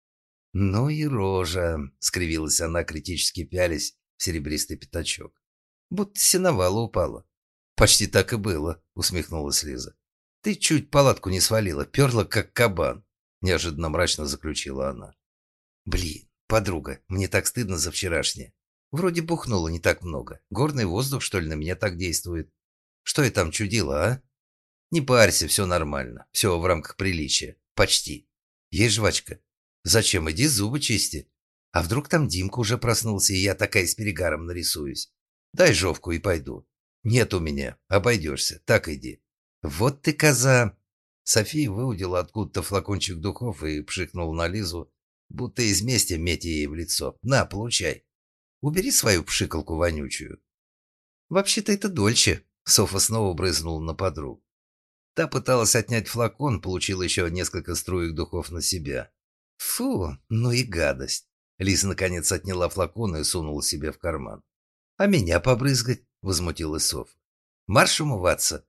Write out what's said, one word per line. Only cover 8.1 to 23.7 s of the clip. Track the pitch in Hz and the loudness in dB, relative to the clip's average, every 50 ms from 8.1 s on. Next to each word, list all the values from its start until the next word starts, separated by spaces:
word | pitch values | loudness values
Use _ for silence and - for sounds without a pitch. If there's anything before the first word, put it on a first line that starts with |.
| - 107 92 - - | 4 2 2 4 0
и | |
было», — | 110 98 104 90 76 - - - - _ _ - | -2 -2 -2 -2 -2 -2 -4 -6 -6 _ _ -10
усмехнулась | - - - - - - - 85 80 73 71 71 - - | -4 -4 -2 -2 -2 -4 -4 -6 -6 -4 -2 -2 -2 -2
Лиза. | 73 65 62 65 - - _ _ _ _ _ _ _ _ _ - | -4 -8 -10 -10 -12 -16 _ _ _ _ _ _ _ _ _ -2
«Ты | 214 202 | -2 -2
чуть | - - - 160 143 - - | 0 2 2 2 2 0 2
палатку | - 143 139 131 104 - - 95 | 4 4 6 6 4 2 0 -2
не | 92 92 | 0 2
свалила, | - - 110 110 107 92 78 71 69 | 2 2 2 2 2 0 -2 -2 -4
перла | - - - 139 131 120 113 92 | -4 2 4 4 4 6 2 0
как | - - 107 95 - - | 2 0 -2 -2 -2 0
кабан», — | - 120 113 95 80 78 64 62 - - _ _ _ _ _ _ - | 2 2 2 4 2 0 -2 -2 -4 -12 _ _ _ _ _ _ -4
неожиданно | - 92 87 78 85 87 76 71 85 80 | 0 0 2 2 0 -2 -4 -4 -4 -2
мрачно | 76 85 87 80 - - 76 | 0 0 2 2 0 -2 -2
заключила | 71 67 73 - 78 73 - - 71 67 67 65 69 | -6 -6 -6 -6 -6 -6 -6 -6 -8 -6 -4 -4 -4
она. | 67 58 50 50 - _ _ _ _ _ _ _ _ _ _ _ _ _ - | -6 -8 -12 -20 -20 _ _ _ _ _ _ _ _ _ _ _ _ _ -8
«Блин, | - 87 87 90 78 76 - - _ _ _ _ | -4 -2 -2 -2 -2 -6 -10 -14 _ _ _ _
подруга, | - 110 110 98 101 90 78 67 64 67 - _ - | 0 0 0 0 0 -4 -4 -6 -8 -12 -12 _ -6
мне | 92 95 98 | -4 -2 -2
так | - - 98 - - | 0 0 0 0 0
стыдно | - - - 92 92 | -2 -4 -4 -4 -2
за | 80 69 85 | -4 -4 -4
вчерашнее. | - - - 92 85 76 69 - - - - - _ _ _ _ _ _ _ - - | -4 -4 -4 -2 -2 0 0 -2 -4 -6 -10 -18 _ _ _ _ _ _ _ -10 -6
Вроде | 143 185 185 170 170 160 | -2 0 0 0 0 -2
бухнула | 165 170 160 - - 113 92 80 80 | -2 -2 -4 -2 -2 0 0 0 0
не | 85 85 | -2 -2
так | - 98 85 - - | 0 0 0 0 -2
много. | 87 80 67 60 - - - _ - | -8 -8 -8 -8 -10 -14 -18 _ -8
Горный | - 101 139 151 151 131 110 | -2 0 0 0 0 0 -2
воздух, | 90 82 104 131 135 139 120 | 0 0 -2 -2 -2 -2 -4
что | - - - 95 | -4 -2 -2 -2
ли, | 82 78 | -2 -2
на | 78 | -4
меня | 76 78 82 90 | -4 -4 -4 -4
так | - - 104 90 85 | -2 -2 -4 -4 -2
действует? | 92 90 80 - - 92 85 82 78 - _ _ _ _ _ _ _ _ _ _ - | -4 -4 -4 -4 -4 -4 -6 -6 -8 -8 _ _ _ _ _ _ _ _ _ _ -8
Что | - - - 143 | -4 0 2 2
я | 117 - | 2 4
там | 107 90 80 | 2 0 0
чудила, | - - 113 95 | 0 -2 -2 0